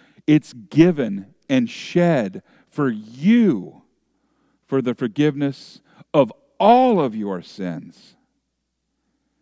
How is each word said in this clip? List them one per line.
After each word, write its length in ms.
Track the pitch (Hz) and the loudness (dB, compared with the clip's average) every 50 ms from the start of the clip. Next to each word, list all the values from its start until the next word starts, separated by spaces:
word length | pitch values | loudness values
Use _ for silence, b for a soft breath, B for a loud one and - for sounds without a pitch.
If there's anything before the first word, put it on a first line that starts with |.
| b b b b b | b b b b b
It's 260 | 151 151 147 - - 127 | 2 2 2 2 -2 -12
given 800 | 120 98 - - 147 170 180 160 143 120 104 98 98 98 - _ _ _ - | -20 -18 0 2 4 4 4 2 -2 -4 -6 -6 -8 -10 -14 _ _ _ -2
and 200 | 135 127 117 117 | -2 -2 -2 -2
shed 720 | - - - - - 180 175 170 160 127 104 92 - - b b b b b | -6 -12 -12 -4 -2 0 2 2 2 0 -2 -4 -8 -12 b b b b b
for 220 | b - 147 143 127 | b -6 -4 -2 -2
you 920 | 110 107 107 110 120 131 156 208 233 240 220 180 123 92 85 - - - _ _ _ _ _ _ _ _ _ _ _ _ _ _ _ _ _ | -4 -6 -10 -16 -10 -2 0 2 4 4 4 2 0 -2 -6 -12 -18 -20 _ _ _ _ _ _ _ _ _ _ _ _ _ _ _ _ _
for 160 | - 139 135 | -4 -4 -2
the 120 | 120 123 113 | -2 -4 -4
forgiveness 880 | - 135 113 - 143 147 151 135 147 143 139 135 - - - - - b b b b b _ - | -4 -6 -4 -2 0 0 0 0 -2 -4 -6 -6 -8 -16 -20 -20 -20 b b b b b _ 0
of 180 | 151 127 107 - _ _ _ _ - | 0 0 0 -4 _ _ _ _ 2
all 400 | 196 220 240 254 262 254 220 175 | 4 6 6 6 4 4 2 0
of 160 | 143 120 107 | 0 -2 -4
your 260 | 110 104 101 95 87 | -6 -6 -6 -6 -8
sins." 760 | - - - - 95 87 80 - - 85 - _ - _ _ _ _ _ _ _ _ _ _ _ _ _ _ _ _ _ _ _ _ _ _ _ _ _ _ _ | -10 -14 -12 -10 -8 -8 -8 -10 -12 -16 -20 _ -20 _ _ _ _ _ _ _ _ _ _ _ _ _ _ _ _ _ _ _ _ _ _ _ _ _ _ _